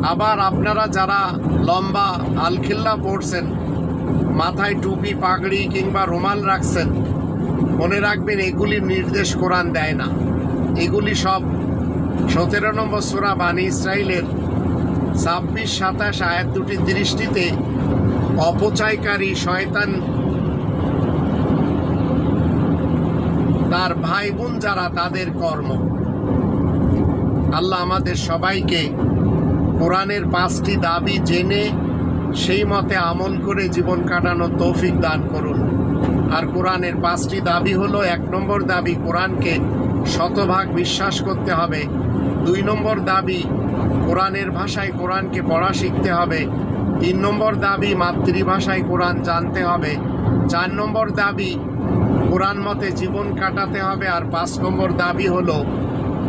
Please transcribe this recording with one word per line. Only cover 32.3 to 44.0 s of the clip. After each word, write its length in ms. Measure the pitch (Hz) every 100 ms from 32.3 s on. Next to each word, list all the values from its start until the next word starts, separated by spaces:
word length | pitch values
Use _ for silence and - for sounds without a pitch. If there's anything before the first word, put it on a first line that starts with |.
| -
সেই 280 | - 190
মতে 320 | 208 202 180 190
আমল 360 | 170 170 190 190 175
করে 240 | 196 185
জীবন 300 | 175 175 180 175
কাটানোর 440 | 175 175 175 170 170
তৌফিক 420 | 170 170 180 170
দান 200 | 165 156 -
করুন। 320 | 151 - - - - - - - - - 156
আর 80 | 160
কোরআনের 480 | 175 180 185 180 170
পাঁচটি 460 | 170 175 - 190
দাবি 320 | 175 170 196
হলো, 280 | 185 196 202
এক 200 | 190 175 196
নম্বর 320 | 185 196 202
দাবি 320 | 185 180 175 165 160
কোরআনকে 540 | 170 190 180 - 247 - - - - -
শতভাগ 600 | - 175 202 190 185 185
বিশ্বাস 480 | 170 175 - 196 -
করতে 320 | 175 185 185
হবে, 280 | 170 165 156 147 143 - - - - 160
দুই 160 | 190
নম্বর 380 | 196 208 208 214
দাবি 440 | 185 185 185 180 - - - - - -